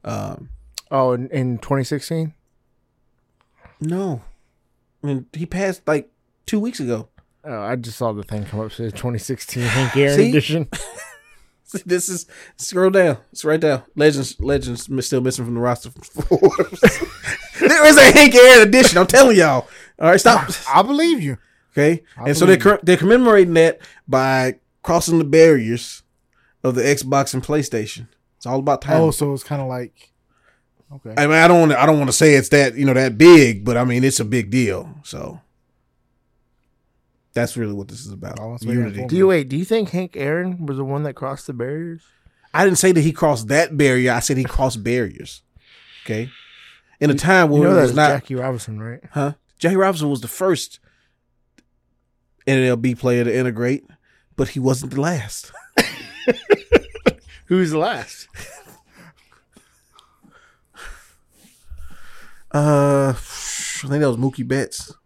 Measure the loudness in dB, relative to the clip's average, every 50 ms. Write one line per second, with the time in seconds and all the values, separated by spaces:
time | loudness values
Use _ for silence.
0 | _ -12 -12 -10 -10 -12 -14 -16 -18 -20 -20 -20 _ -20 _ -20 _ _ -4 -2
1 | -2 -2 -2 -4 -6 -8 -6 -6 -4 -4 -6 -8 -6 -4 -4 -4 -4 -6 -6 -8
2 | -8 -8 -8 -6 -6 -8 -10 _ _ _ _ _ _ _ _ _ _ _ _ _
3 | _ _ _ _ _ _ _ _ _ _ _ _ _ -20 _ _ -10 -8 -6 -6
4 | -6 -6 -8 -10 -12 -18 -20 _ _ _ _ _ _ _ _ _ _ _ _ _
5 | -8 -8 -8 -8 -8 _ -14 -14 -12 -10 -6 -6 -6 -6 -6 -6 _ -4 -4 -4
6 | -4 _ _ _ _ _ _ _ _ -6 -4 -4 -4 -6 -8 -8 -8 -6 -6 -8
7 | -8 _ _ _ _ _ _ _ _ -14 -12 -10 -8 -8 -8 -8 -8 -14 -10 -8
8 | -8 -8 -6 -8 -12 -10 -10 -10 -10 -10 -10 -10 -10 -10 -10 -10 -10 -10 -10 -8
9 | -8 -8 -8 -8 -8 -8 -10 -10 -10 -12 -10 -6 -6 -4 -2 -4 -4 -2 -2 -2
10 | 0 2 2 2 2 2 2 0 -2 -2 -6 -6 -6 -8 -10 -16 -16 -16 -18 -20
11 | -20 -20 -20 _ _ _ _ _ _ _ _ _ _ _ -14 -14 -6 -4 -4 -4
12 | -4 -6 -10 -10 -12 _ -20 -20 -20 -20 _ _ -16 -8 -4 0 0 2 4 4
13 | 2 2 0 -4 _ _ _ -8 -4 -2 -2 0 0 -2 -2 -2 -6 _ _ 2
14 | 2 2 2 2 -6 -8 -8 _ -4 -2 -2 -2 -4 -6 -10 -10 -10 -8 -8 -6
15 | -4 -4 -4 -2 -2 -2 -4 -6 -8 -6 -6 -4 -2 -4 -4 -6 -8 -20 -20 -20
16 | -20 -16 _ -8 -2 -2 0 4 4 2 2 2 -6 -6 -2 2 2 2 2 2
17 | -10 -12 -12 -16 -12 -12 -12 -12 -14 -18 -8 -2 2 2 4 6 6 8 8 10
18 | 8 8 8 8 6 8 10 10 10 12 12 10 8 8 6 6 6 6 4 2
19 | 2 4 6 6 8 8 6 4 4 4 2 -2 -4 -8 -20 -20 -20 -20 _ -2
20 | 2 4 4 4 4 4 2 2 0 -6 -12 -12 0 4 4 4 4 4 0 0
21 | 0 0 0 -2 -4 -8 -8 -10 _ _ _ _ _ _ _ 0 2 2 2 0
22 | _ _ _ -8 -4 -4 0 4 6 6 6 6 6 2 2 2 2 2 2 2
23 | 4 4 4 4 6 6 6 6 4 4 4 2 2 2 0 -4 -14 -20 -20 _
24 | _ -4 -2 -2 0 0 0 0 -2 -2 -6 _ _ _ _ _ _ -2 -2 -2
25 | 0 0 0 0 0 2 6 6 6 6 6 4 0 -4 -6 -8 -8 -14 -18 -20
26 | _ _ _ _ _ _ _ _ _ _ _ _ -6 -4 -2 -2 0 0 0 -2
27 | -2 -2 -2 -2 -2 -2 -6 -8 -6 -4 -4 -4 -4 -4 -6 -8 -8 -8 -12 -18
28 | -20 -20 _ _ _ _ _ _ -10 -6 -6 -4 -2 -2 -4 -4 -2 -2 0 2
29 | 2 0 0 -2 -6 -6 -6 -8 -8 -8 -8 -8 -8 -8 -10 -10 -12 -14 _ _
30 | _ _ _ _ _ _ _ _ _ _ _ _ _ _ _ _ _ _ -20 -20
31 | _ -10 -4 -2 0 2 4 6 6 6 6 6 6 4 2 2 2 2 2 2
32 | 0 -2 0 2 4 6 4 4 2 2 2 2 2 2 -2 -2 0 0 2 2
33 | 0 -2 2 6 8 10 10 10 8 6 2 -4 -4 -2 -2 0 -2 -2 -2 0
34 | 0 -2 -2 -2 -6 -4 -4 -4 -4 -2 -2 -2 -2 -2 -4 -8 -10 -14 -20 -20
35 | _ -18 -16 -14 -14 -16 -16 -20 _ _ _ _ _ _ _ _ _ _ _ _
36 | _ _ _ _ _ _ _ _ _ _ _ _ _ _ _ _ _ _ _ _
37 | _ _ _ _ _ _ _ -6 -6 -6 -6 -8 -8 -8 -8 -10 -12 -14 -18 -20
38 | -18 -20 -18 -18 -16 -16 -14 -14 -14 -14 -16 -12 -8 -6 -4 -4 -4 -4 -6 -10
39 | -8 -4 0 2 2 2 2 0 -2 -4 -6 -8 -4 -4 -4 -4 -4 -4 -6 -8
40 | -8 -8 _ -8 -6 -6 -6 -6 -6 -8 -8 -10 -10 -10 -8 -8 -8 -8 -8 -8
41 | -8 -8 -10 -10 -12 -12 -12 -14 -14 -16 -12 -10 -10 -10 -10 -12 -12 -14 -16 -18
42 | _ _ _ _ _ _ _ _ _ _ -2 0 2 2 2 2 2 2 2 2
43 | 0 0 -2 0 0 0 0 -2 -4 -2 -2 -2 -2 -2 0 0 2 2 2 2
44 | 0 0 -2 -2 -2 -4 -4 -4 -4 -4 -4 -2 -2 -2 -4 -6 -6 -4 -4 -4
45 | -4 -6 -10 -16 -20 -20 -20 -20 _ _ _ _ _ _ _ _ _ _ -20 -20
46 | -12 -10 -10 -10 -10 -12 _ -20 _ _ _ _ -20 -20 _ _ _ _ _ _
47 | -2 0 0 0 0 2 2 2 2 2 2 2 2 4 4 4 2 2 2 2
48 | 2 2 0 -2 -6 -10 -10 -8 -6 -6 -8 -8 -10 -12 -14 -14 -14 -14 -16 -18
49 | _ -12 _ -8 -6 -6 -8 _ _ _ _ _ -4 -2 0 0 0 0 -2 -4
50 | -4 -4 -4 -6 -8 -12 -10 -6 -2 -2 -2 -2 -6 -14 -18 _ _ _ _ _
51 | _ _ _ _ _ _ _ _ _ _ _ _ _ _ _ _ _ _ _ _
52 | _ _ _ _ _ _ _ _ _ -2 -2 0 0 0 -2 -2 -2 -4 -4 -2
53 | -2 -2 0 0 0 -2 -2 -2 -4 -4 -4 -4 -4 -4 -4 -6 _ _ _ _
54 | _ _ _ _ _ _ _ -6 -6 -6 -6 -4 -2 -2 -2 -2 -6 -10 -8 -6
55 | -4 -4 -6 -6 -10 -12 -16 -18 -18 -20 _ -20 -20 _ _ -2 -2 -2 -6 -16
56 | -20 -20 -20 -6 -4 -4 -4 -4 0 -2 -2 -2 0 _ 0 0 0 -2 -20 -4
57 | -4 -4 -4 _ _ -20 -20 -20 _ _ 0 0 0 -2 -2 -4 -4 -4 -4 -8
58 | -12 -16 -20 -20 -20 _ _ -20 -20 -20 -20 -20 -20 -20 -20 _ _ _ _ _
59 | -20 -20 _ _ _ _ _ _ _ _ _ _ _ _ _ _ _ _ _ _
60 | _ _ _ _ _ _ _ _ _ _ _ _ _ _ _ -20 -20 -20 -20 -20
61 | _ _ _ _ _ _ _ _ _ _ _ _ _ -20 -18 -18 -16 -18 -16 -18
62 | -18 -18 -18 -20 -20 -20 -20 -20 -20 -8 -4 -2 0 2 2 2 2 2 0 0
63 | 0 -2 -4 -6 -10 -16 -16 -14 -14 -12 -12 -12 -12 -12 -12 -12 -8 -6 -4 -2
64 | -2 -2 -2 -2 -4 -6 -4 -6 -8 -6 -4 -6 -6 -8 -10 -16 -16 -18 -20 _
65 | _